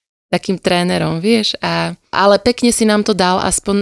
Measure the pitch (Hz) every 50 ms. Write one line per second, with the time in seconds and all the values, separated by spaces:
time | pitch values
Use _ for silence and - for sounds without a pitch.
0 | _ _ _ _ _ _ - 180 - - 190 170 - 190 180 175 175 180 180 175
1 | 170 156 160 165 170 214 233 226 208 - - - - 175 170 170 170 165 175 -
2 | _ _ - - 190 202 202 196 - 247 240 - - 240 226 - 226 220 208 208
3 | 208 - 214 180 190 180 180 190 - 185 180 - - - 196 202